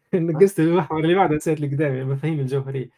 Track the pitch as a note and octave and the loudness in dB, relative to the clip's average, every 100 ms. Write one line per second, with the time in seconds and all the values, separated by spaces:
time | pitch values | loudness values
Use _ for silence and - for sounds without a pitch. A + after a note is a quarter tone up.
0 | _ F#3+ E3 D3+ G3 G3 D#3+ F3 D#3 D#3+ | _ -2 0 4 4 4 2 2 0 0
1 | D#3+ F#3 F3 D3+ E3 D3+ D3 C3+ D3+ B2+ | 2 2 2 0 -2 -2 -2 -2 -2 -2
2 | C3 C3+ D#3 D#3+ C3 C#3 C3+ C3 A#2+ | -4 -4 -2 -2 -2 -4 -4 -6 -8